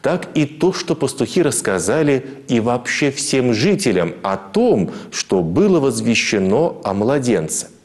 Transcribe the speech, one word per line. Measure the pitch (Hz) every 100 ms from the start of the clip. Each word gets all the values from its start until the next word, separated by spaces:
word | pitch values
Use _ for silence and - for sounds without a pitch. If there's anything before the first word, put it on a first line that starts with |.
так | - 175 -
и | 156 147
то, | - 180
что | 180 - 165
пастухи | 139 - 123 -
рассказали | 156 - 110 95 90 143 156 135 131 - -
и | 120
вообще | 226 247 - - 143
всем | 135 - 135 123
жителям | 107 160 196 127 90 85 -
о | 98 98
том, | - 202 240 139 87 - -
что | - - 98
было | 82 95 202 175
возвещено | 135 113 113 110 - 107 95 117 170 -
о | -
младенце. | 98 110 143 123 98 78 - - -